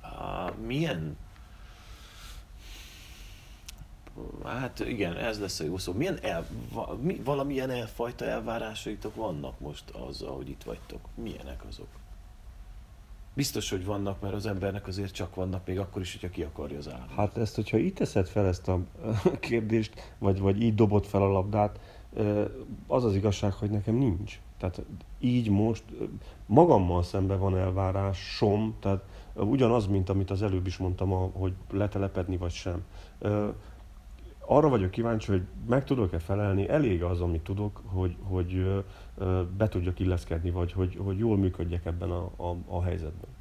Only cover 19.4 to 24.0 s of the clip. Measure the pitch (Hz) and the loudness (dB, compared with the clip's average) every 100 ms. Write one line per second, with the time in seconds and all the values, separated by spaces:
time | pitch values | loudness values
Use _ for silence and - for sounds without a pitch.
19.4 | - 117 110 113 110 - - - 101 95 | 0 2 4 2 2 -6 -18 -2 2 4
20.4 | 98 98 117 107 110 104 - 98 98 98 | 4 6 4 6 8 6 4 4 6 4
21.4 | 98 104 104 - - - - - 107 104 | 2 4 2 0 -16 -18 -12 0 2 2
22.4 | 104 127 - - - 131 120 98 104 98 | 0 -4 -10 -12 0 2 4 4 4 2
23.4 | 104 95 104 104 101 113 | 0 0 0 0 2 2